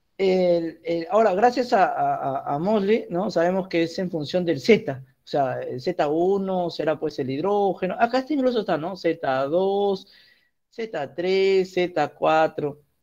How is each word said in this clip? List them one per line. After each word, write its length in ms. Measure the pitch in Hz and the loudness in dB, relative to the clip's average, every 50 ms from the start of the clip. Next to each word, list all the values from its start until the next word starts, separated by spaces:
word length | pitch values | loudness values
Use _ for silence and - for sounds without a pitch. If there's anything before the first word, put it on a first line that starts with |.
| _ _ _ _ | _ _ _ _
el, 640 | 190 190 185 185 185 180 175 170 165 165 160 - _ | 2 2 4 4 4 4 2 2 0 -4 -8 -10 _
el, 240 | 165 170 170 165 165 | -4 -4 -4 -4 0
ahora, 220 | 185 214 226 208 180 | 2 2 4 4 4
gracias 400 | 180 233 247 240 269 247 240 247 | 4 4 4 4 2 -2 2 4
a, 120 | 208 180 | 4 4
a, 300 | 156 135 139 143 139 143 | 2 2 0 0 0 0
a, 400 | 139 139 139 131 135 139 143 143 | -2 -2 -4 -4 -4 -4 -4 -4
a 40 | 143 | -2
Mosley, 480 | 165 196 220 214 196 196 220 247 - - | 0 0 0 2 2 2 2 0 0 -2
¿no? 200 | 175 170 196 214 | -4 -4 -2 -2
Sabemos 380 | 180 175 165 175 185 190 185 185 | 0 0 2 2 2 0 -2 -2
que 160 | - 170 165 | 0 0 0
es 160 | 160 165 - | 0 -2 -4
en 100 | 190 180 | -6 -4
función 360 | 180 165 147 139 - 180 180 | -4 -6 -6 -2 -2 -2 0
del 160 | 170 160 135 | 0 -2 -2
Z, 420 | 131 - 220 196 - 143 135 131 131 | 4 4 4 4 4 -4 -8 -8 -12
o 240 | _ _ _ _ - | _ _ _ _ -6
sea, 340 | - 151 139 127 123 123 | -2 -2 0 0 -2 -6
el 200 | 127 131 123 127 | -6 -6 -8 -6
Z 260 | 123 185 175 - 165 147 | -4 -6 -2 0 0 0
uno 600 | 151 165 175 185 196 202 196 190 190 185 175 170 | 2 2 2 2 2 0 0 -2 -2 -2 -4 -4
será, 280 | - - 156 156 156 147 | -4 -4 -2 -2 -2 -2
pues, 220 | 160 151 147 - | -4 -6 -4 -4
el 100 | 139 127 | -6 -4
hidrógeno, 640 | 135 139 160 196 202 208 202 190 180 185 190 180 180 - | -4 -2 -2 0 0 2 2 0 0 -2 -4 -4 0 0
acá 200 | 226 233 240 262 | 0 0 0 -2
este 160 | 262 262 311 | -2 -2 -2
incluso 260 | 277 254 254 240 226 | 0 0 0 0 0
está, 160 | 196 - 175 147 | -2 -2 -2 -2
¿no? 180 | 151 180 196 | -2 -6 -8
Z 500 | 180 - 170 165 165 - 139 131 131 139 139 | -2 -2 -2 -2 0 -2 -2 -2 0 0 0
dos, 600 | 156 180 190 196 196 202 202 202 196 185 - _ _ - _ _ _ _ _ _ _ _ _ _ | 0 0 0 2 0 0 0 0 -2 -4 -6 _ _ -20 _ _ _ _ _ _ _ _ _ _
Z 440 | _ - 226 220 - 160 143 131 139 | _ -12 -12 -8 -6 -6 -6 -6 -6
tres, 600 | - 170 185 190 190 190 190 190 190 185 185 - | -4 -2 0 2 2 4 4 4 2 2 0 0
Z 340 | 180 180 175 175 160 147 139 | -2 -2 0 0 -2 -2 -2
cuatro, 720 | - - - 156 156 160 160 156 156 - 151 143 143 - _ _ _ _ | -2 0 2 2 4 4 4 2 0 -4 -6 -6 -6 -8 _ _ _ _